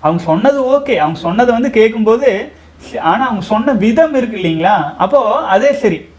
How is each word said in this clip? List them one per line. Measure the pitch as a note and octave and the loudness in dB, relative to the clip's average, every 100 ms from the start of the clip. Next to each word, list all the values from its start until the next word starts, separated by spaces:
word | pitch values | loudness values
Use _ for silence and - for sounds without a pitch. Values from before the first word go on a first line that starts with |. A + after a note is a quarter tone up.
அவங்க | D3+ E3+ | 0 -2
சொன்னது | E3 D#3+ B3 C#4 | 0 0 2 2
ஓகே, | B3+ C#4 C#4 G#3 | 2 0 0 0
அவங்க | D3+ D#3+ | 0 -2
சொன்னதை | E3 G3 B3 | -4 0 2
வந்து | A#3 C4 | 2 0
கேட்கும்போது, | A3+ A3 A3 G#3+ A#3 C#4 G3 - - - - - A#3 | 2 2 2 0 2 2 0 -6 -16 -20 -20 -14 -4
ஆனா | D#3+ G3+ | -2 0
அவங்க | C4 G#3+ | 0 -4
சொன்ன | F3 G#3+ A#3 | -2 -2 0
விதம் | A#3 G#3 A#3 D#4+ | 0 2 2 2
இருக்கு | C#4 A#3+ G#3+ | 0 -4 -4
இல்லைங்களா? | F3 D#3+ E3+ G3+ - - | -4 0 0 0 -2 -4
அப்போ | F#3 C#4 A#3 C4+ - | 0 2 0 -2 0
அதே | F#3+ C4+ | 0 2
சரி, | C#4 A3 D#3+ - | 0 -2 -2 -8